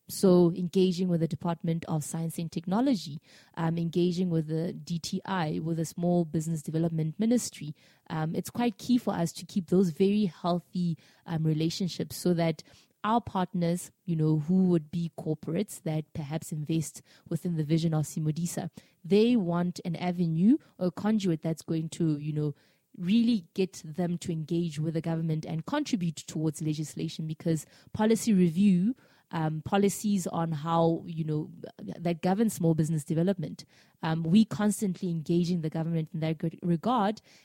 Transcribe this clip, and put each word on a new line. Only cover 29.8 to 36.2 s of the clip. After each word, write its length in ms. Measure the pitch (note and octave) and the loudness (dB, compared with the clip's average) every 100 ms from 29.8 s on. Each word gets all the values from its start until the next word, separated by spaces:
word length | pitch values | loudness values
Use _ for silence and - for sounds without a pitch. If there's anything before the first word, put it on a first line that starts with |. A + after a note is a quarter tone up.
| G3+ - G#3+ G3+ E3 | 2 2 0 0 0
on 240 | E3+ E3 | -2 -2
how, 540 | D#3 E3 E3 E3 E3 - | -2 0 4 4 2 -4
you 180 | E3 | -6
know, 260 | D#3 D3+ - - - - | -4 -4 -4 -10 -18 -14
that 420 | - - E3+ E3+ | -12 -6 -4 -2
govern 300 | F#3 G3 A#3 | 0 2 0
small 240 | - E3 | 2 2
business 300 | D#3+ D#3 D#3+ | 4 2 0
development. 600 | - D#3 F3 G3 D#3+ - - _ _ _ | 0 0 2 0 -4 -10 -18 _ _ _
Um, 220 | E3 D#3+ | -4 -2
we 200 | E3 G#3 | 4 4
constantly 640 | G#3+ - G#3 G3+ G#3 F3 F#3 | 4 2 0 0 -2 -2 -4
engaging 520 | E3 D3 F3 E3+ F3+ | -4 0 0 2 0
the 100 | D#3 | -2
government 380 | E3 D#3+ E3 D#3 | -4 -2 -2 -4
in 80 | D#3+ | -4